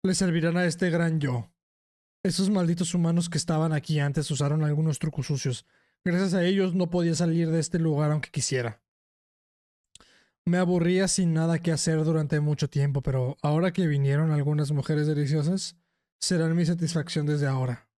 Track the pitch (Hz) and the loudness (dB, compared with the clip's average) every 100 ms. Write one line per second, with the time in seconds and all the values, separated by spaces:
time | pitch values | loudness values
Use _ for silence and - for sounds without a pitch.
0 | 190 175 185 165 165 170 180 170 185 170 | 0 0 0 2 0 2 0 0 0 0
1 | 165 160 139 123 - _ _ _ _ _ | 0 0 -2 -4 -6 _ _ _ _ _
2 | _ _ 190 170 190 202 170 170 170 175 | _ _ -4 0 2 2 0 0 -2 0
3 | 170 170 170 156 - 156 160 151 - 151 | 2 0 0 -4 -2 0 0 -2 -2 -2
4 | 143 139 147 139 143 156 151 147 160 143 | 0 -2 -4 -2 0 0 0 0 0 -2
5 | 160 - 127 139 135 123 _ _ _ _ | -4 -4 -4 -2 -2 -6 _ _ _ _
6 | 175 175 190 185 175 196 185 180 170 175 | -2 0 0 2 2 2 0 0 0 0
7 | 170 160 170 165 165 165 156 175 160 147 | 0 0 0 0 0 0 0 0 2 2
8 | 151 151 - - - 131 117 107 _ _ | 2 0 -4 -6 -2 -2 -4 -8 _ _
9 | _ _ _ _ _ _ _ _ _ - | _ _ _ _ _ _ _ _ _ -20
10 | - _ _ _ - 175 180 180 165 185 | -20 _ _ _ -2 0 2 2 2 2
11 | 190 - 170 160 165 165 170 156 - 160 | 2 2 2 2 0 0 0 -2 0 0
12 | 156 160 147 151 147 147 147 143 143 139 | 2 0 0 0 0 0 -2 0 0 0
13 | 139 131 127 - 147 151 185 175 170 143 | -2 -2 -2 -2 0 2 0 0 0 2
14 | 139 143 160 151 143 151 143 147 135 151 | 2 2 2 0 0 0 0 -2 0 0
15 | 151 147 143 156 147 190 - - _ _ | 0 0 0 0 0 -2 -6 -14 _ _
16 | _ _ - 180 160 170 170 175 165 165 | _ _ -2 0 2 2 2 0 -2 -2
17 | 160 160 147 147 143 135 127 120 _ | -2 -2 0 2 2 0 0 -4 _